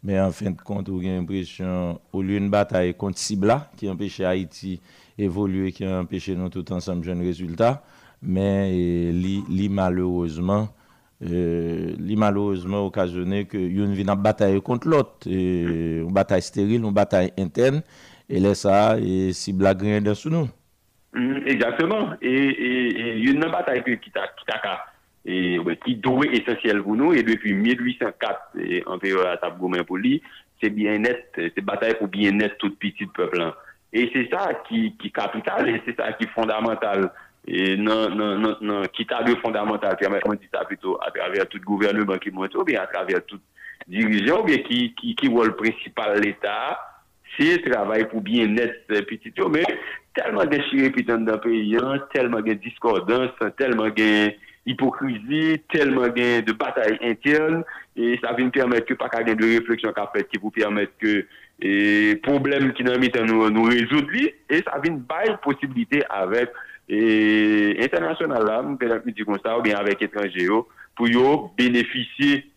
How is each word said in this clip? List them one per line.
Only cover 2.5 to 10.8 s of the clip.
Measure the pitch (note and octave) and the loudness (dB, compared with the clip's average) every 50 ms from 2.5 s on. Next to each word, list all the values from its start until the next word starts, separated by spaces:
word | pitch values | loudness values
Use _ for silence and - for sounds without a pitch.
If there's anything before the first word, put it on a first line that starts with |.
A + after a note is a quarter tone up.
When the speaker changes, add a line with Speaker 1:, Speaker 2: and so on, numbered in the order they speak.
Speaker 1:
bataille | G2+ G#2 G2+ G2+ - F#2 F2+ F2+ F2 | 2 2 2 2 2 0 0 0 0
contre | - - G2+ F#2 - | -2 -4 -6 -4 -4
Sibla, | - - G#2+ G2 F#2+ G#2 A#2 C#3 D3 - - | -6 -4 -2 0 2 2 2 2 0 -8 -16
qui | - - G2+ | -10 -8 -8
empêchait | F#2+ E2 G2+ F#2+ - - F#2+ | -6 -6 -6 -8 -6 -2 -2
Haïti | F#2 F#2 F#2+ F#2 D#2+ - - - F#2+ F#2 F2 _ _ - - - _ _ - | 0 0 0 -2 -6 -10 -12 -8 -8 -8 -8 _ _ -20 -20 -20 _ _ -2
évoluer, | G#2 G2 E2 G2 G#2 G2 F#2+ F#2+ F#2+ F#2+ F2 | -2 -2 0 0 0 0 0 0 -2 -2 -4
qui | - G2 | -4 -4
a | F#2+ F#2+ F#2 | -2 -2 -2
empêché | F2+ E2+ - F#2 - - F#2+ | -4 -4 -6 -8 -6 -4 -4
nous | F2+ F#2 F2+ | -4 -4 -6
tout | D#2 F#2+ F2 - F#2 | -6 -8 -8 -6 -6
ensemble | F2+ F2 - F#2 F2 | -6 -4 -4 -6 -6
de | E2 | -4
jouer | F2 F2+ | -4 -4
un | F2 | -4
résultat, | F2 F2+ F2 D#2 F2+ E2+ E2+ E2 A2+ A#2 C3+ C#3+ - _ - - - - _ _ - | -2 -4 -4 -4 -6 -10 -2 2 2 2 2 0 -8 _ -20 -20 -20 -20 _ _ -6
mais, | F2+ F#2 F#2+ G2 G2+ G2 G2 G2 F#2+ F#2 | -2 -2 0 2 2 2 2 0 0 0
eh, | F2+ F2+ F2 F2 F2 E2+ E2+ | 0 0 2 0 0 0 0
li, | E2+ F2 F2+ F#2+ G2 G2+ G2 - | 0 0 -2 -2 -2 -4 -4 -4
li | F2+ F#2+ G2 G#2 | -2 -2 0 0
malheureusement, | G2 G2 F#2+ F#2 F2+ F2+ F2+ F2+ F2+ F2 F2 E2+ D#2 D#2+ F2 F2+ G2 G#2 A2 G#2+ - _ | 0 0 0 0 0 0 0 0 0 -2 -2 -4 -4 -4 -2 0 0 0 0 -2 -8 _